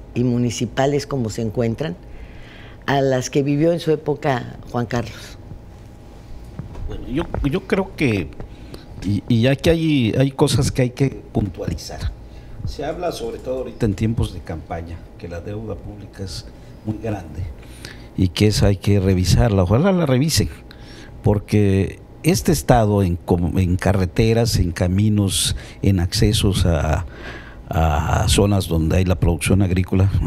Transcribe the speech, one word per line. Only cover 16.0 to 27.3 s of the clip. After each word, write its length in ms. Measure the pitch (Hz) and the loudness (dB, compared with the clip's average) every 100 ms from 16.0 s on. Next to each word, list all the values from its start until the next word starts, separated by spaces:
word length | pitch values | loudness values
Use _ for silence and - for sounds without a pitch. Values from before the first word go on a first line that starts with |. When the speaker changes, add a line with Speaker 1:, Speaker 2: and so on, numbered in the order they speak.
| 98 - | -16 -12
Speaker 2:
es 240 | 95 - - - - - | -10 -10 -14 -18 -20 -12
muy 140 | 104 107 | -8 -6
grande 460 | 113 104 87 - - - - - - - - - | -4 -6 -8 -10 -10 -10 -16 -16 -16 -16 -10 0
y 120 | 92 | 0
que 180 | - 104 | 4 2
esa 200 | 98 101 | 4 4
hay 100 | 98 | 4
que 220 | - 101 | 2 4
revisarla. 640 | 95 92 92 - 120 98 | 4 4 6 6 6 4
Ojalá 300 | 87 110 190 | 4 4 4
la 160 | 185 160 | 2 2
revisen, 420 | 127 156 - 82 - - - - - - - | 2 2 2 0 -4 -16 -20 -20 -18 -18 -2
porque 800 | - 101 - 107 101 98 95 - - - | 2 2 2 4 4 4 2 -4 -16 -2
este 280 | - 185 - | 2 2 2
estado 520 | 147 - 123 107 104 | 2 4 2 4 4
en 140 | 95 85 | 2 0
com-, 420 | - 90 87 - | 0 0 2 2
en 160 | 92 90 | 2 2
carreteras, 800 | - 98 90 - 113 113 113 - | 2 0 0 2 2 4 2 2
en 140 | 90 | 0
caminos, 840 | 82 90 92 107 104 98 - - - - - | 0 0 2 2 2 2 0 -2 -4 -8 -2
en 160 | - 95 | 2 2
accesos 680 | 85 - 113 - 104 92 87 | 2 2 2 4 2 2 2
a, 400 | 78 76 73 - - - | 2 2 0 -2 -10 -14